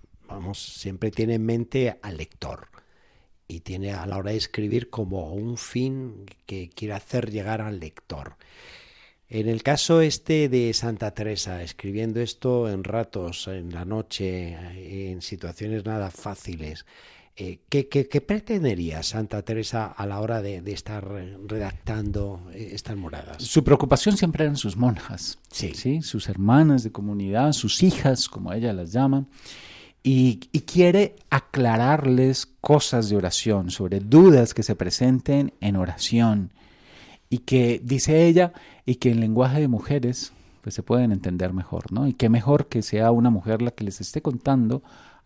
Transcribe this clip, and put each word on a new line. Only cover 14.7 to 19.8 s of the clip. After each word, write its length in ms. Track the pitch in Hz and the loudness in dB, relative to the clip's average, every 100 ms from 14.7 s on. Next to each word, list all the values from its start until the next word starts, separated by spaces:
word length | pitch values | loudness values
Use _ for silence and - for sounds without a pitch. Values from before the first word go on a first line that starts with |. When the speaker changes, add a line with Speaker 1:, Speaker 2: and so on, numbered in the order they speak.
| 90 92 98 98 | -16 -14 -10 -10
Speaker 1:
en 100 | 90 | -10
situaciones 640 | - 95 85 85 107 110 101 | -10 -12 -12 -10 -8 -6 -6
nada 240 | 110 98 | -6 -8
fáciles, 760 | - 107 98 - 85 76 76 - - - - _ - | -10 -12 -12 -12 -12 -12 -14 -18 -20 -20 -20 _ -14
eh, 240 | 92 90 _ | -14 -14 _
¿qué, 180 | 143 135 | -2 0
qué, 200 | 139 135 | 0 0
qué 140 | 147 | -2
pretendería 840 | - 208 208 214 147 92 85 78 | -2 -4 -4 -2 0 -2 -4 -6
Santa 400 | - 113 107 107 | -6 -6 -6 -6
Teresa 420 | 98 113 107 117 | -6 -6 -4 -4